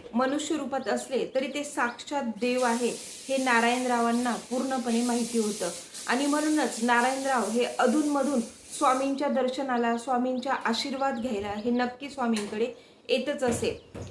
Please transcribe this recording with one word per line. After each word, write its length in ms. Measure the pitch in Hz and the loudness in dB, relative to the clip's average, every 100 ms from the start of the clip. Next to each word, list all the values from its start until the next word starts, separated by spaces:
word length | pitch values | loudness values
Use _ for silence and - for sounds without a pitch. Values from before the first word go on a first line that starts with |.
| - | -4
मनुष्य 420 | 226 262 302 - 311 | 0 2 0 -2 -2
रूपात 320 | 247 269 208 | -2 -4 -2
असले 440 | 240 - 247 - | -2 -2 -2 0
तरी 120 | 269 269 | -2 -2
ते 180 | 285 | -4
साक्षात 580 | 285 302 240 - - 285 | -4 -2 -2 -2 -6 -4
देव 420 | 233 214 247 254 | -4 -2 0 2
आहे 260 | 240 233 240 - - - - | 2 2 0 -2 -8 -12 -4
हे 160 | 269 | 0
नारायणरावांना 880 | 262 233 233 254 254 240 233 240 247 | 4 4 4 2 2 2 2 2 0
पूर्णपणे 720 | 196 - 254 262 262 233 226 247 | -2 -2 -2 0 -2 0 2 2
माहिती 320 | 240 226 233 | 0 2 2
होतं 320 | 214 208 175 - - - - | 0 0 -4 -6 -12 -8 -2
आणि 200 | 254 285 | 0 2
म्हणूनच 540 | 294 311 302 247 220 | 2 2 2 0 0
नारायणराव 640 | 240 240 254 269 269 247 | 2 4 4 2 0 0
हे 200 | 208 233 | 2 0
अधूनमधून 760 | - - 233 302 294 285 269 254 226 - - - | 0 2 4 4 2 2 2 0 -2 -10 -14 0
स्वामींच्या 500 | 277 262 277 269 277 | 4 4 2 0 0
दर्शनाला, 680 | 247 254 285 269 240 233 233 | 2 0 -2 -2 0 0 0
स्वामींचा 560 | 269 247 254 254 262 | 0 0 0 0 -2
आशीर्वाद 680 | - 214 226 277 262 277 240 | -2 0 -2 -2 -2 -2 -2
घ्यायला 280 | 247 202 202 | -2 -4 -4
हे 220 | 208 240 | -4 0
नक्की 380 | 240 247 - 277 | 2 0 -4 -10
स्वामींकडे 580 | 269 233 214 208 214 240 - - - - | -4 0 0 -2 -2 -4 -4 -18 -18 0
येतच 340 | 262 277 277 | 0 2 0
असे. 480 | 247 233 180 - - - - | 0 0 -2 -4 -10 -12 -12